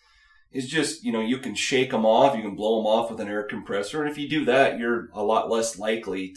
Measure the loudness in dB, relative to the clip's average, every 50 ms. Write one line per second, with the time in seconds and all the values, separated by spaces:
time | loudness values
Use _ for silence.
0 | _ _ _ _ _ _ _ _ _ _ -8 -8 -6 -2 -2 0 0 -2 -2 -6
1 | -4 -2 -2 0 0 0 -2 -2 -4 -6 -4 -4 -2 0 2 2 2 2 0 2
2 | 4 6 6 6 6 6 4 2 -4 -6 -4 -2 0 0 2 2 2 2 2 2
3 | 2 -2 -6 -8 -6 -4 -4 -4 -4 -4 -6 -10 -8 -4 -4 -4 -4 -4 -4 -4
4 | -4 -4 -4 -6 -4 -2 -2 0 2 4 6 6 6 4 2 -2 -2 -2 -2 -2
5 | -4 -6 -6 -4 0 2 2 2 2 2 0 0 0 -2 -4 -4 -4 -2 -2 -2
6 | -4 -6 -6 -6 -6 -8 -8